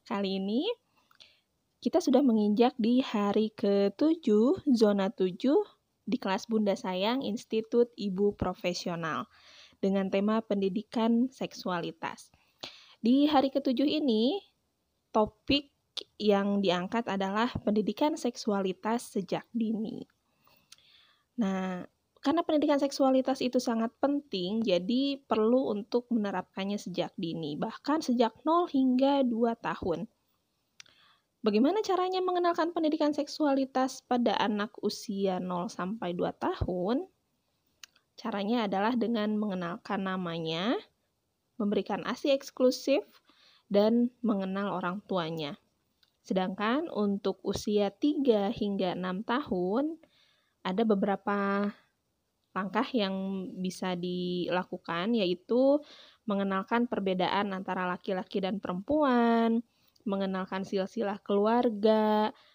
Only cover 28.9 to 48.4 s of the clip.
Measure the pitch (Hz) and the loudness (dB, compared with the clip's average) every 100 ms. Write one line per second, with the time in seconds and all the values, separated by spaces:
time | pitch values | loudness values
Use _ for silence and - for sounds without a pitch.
28.9 | 254 269 277 254 220 233 233 175 165 190 | 2 2 2 2 0 0 -2 -6 -4 -4
29.9 | 160 220 _ _ _ _ _ _ - - | -4 -6 _ _ _ _ _ _ -20 -20
30.9 | _ _ _ _ _ 214 208 269 403 427 | _ _ _ _ _ 0 4 4 2 0
31.9 | 370 370 370 370 359 349 339 330 339 311 | 0 0 -2 0 0 0 0 -2 0 0
32.9 | 311 294 294 294 - 302 269 262 262 262 | 2 0 0 -4 -2 0 2 0 0 -2
33.9 | - - 247 240 - 294 208 214 - - | -4 -2 0 2 2 0 0 -4 -4 -6
34.9 | - - 196 190 185 180 180 170 - 180 | -4 -6 -2 -2 -2 -4 -4 -6 -6 -6
35.9 | 226 180 175 175 - - 370 - 180 180 | -6 -6 -4 -4 -2 -4 -2 -4 -2 -2
36.9 | 254 370 _ _ _ _ _ _ _ - | -2 -4 _ _ _ _ _ _ _ -20
37.9 | _ _ - 208 202 196 247 208 190 214 | _ _ -12 -8 -4 -2 -2 0 0 0
38.9 | 247 214 233 214 214 214 185 170 180 - | 0 0 0 0 -2 -2 -4 -4 -8 -6
39.9 | 196 190 185 175 165 160 160 196 370 - | -4 -4 -4 -4 -4 -4 -2 -2 -2 -6
40.9 | _ _ _ _ _ _ - 208 202 196 | _ _ _ _ _ _ -6 -2 0 -2
41.9 | 190 175 240 302 269 - - 254 254 - | -4 -6 -4 0 0 -2 0 2 2 0
42.9 | 285 - _ _ _ _ _ - 202 214 | 0 -2 _ _ _ _ _ -2 2 4
43.9 | 240 240 - 214 202 190 190 202 175 180 | 4 2 0 -2 -2 -2 -4 -4 -4 -4
44.9 | 196 - 190 160 165 147 196 _ _ _ | -6 -4 -4 -2 -4 -8 -10 _ _ _
45.9 | _ _ _ - 190 185 185 208 262 330 | _ _ _ -4 -2 -2 -2 0 0 -2
46.9 | - 208 196 196 190 - 196 - 208 202 | 0 0 0 -2 -4 -4 -4 0 2 0
47.9 | - 294 311 262 214 | 0 0 2 2 2